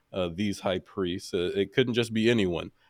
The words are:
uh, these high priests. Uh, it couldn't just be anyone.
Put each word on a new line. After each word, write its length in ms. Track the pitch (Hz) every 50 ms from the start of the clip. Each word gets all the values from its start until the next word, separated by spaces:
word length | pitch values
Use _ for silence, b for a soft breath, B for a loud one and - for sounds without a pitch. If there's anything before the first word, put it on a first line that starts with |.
| b _ -
uh, 160 | 95 90 87 82
these 240 | 85 107 104 95 -
high 200 | - 104 92 92
priests. 520 | - - - 104 95 87 87 98 - - -
Uh, 180 | 92 87 87 -
it 180 | 98 98 95 -
couldn't 220 | - 131 123 117
just 180 | 120 117 110 110
be 160 | 110 107 113
anyone. 440 | 120 113 98 90 85 80 82 90 - _ _ _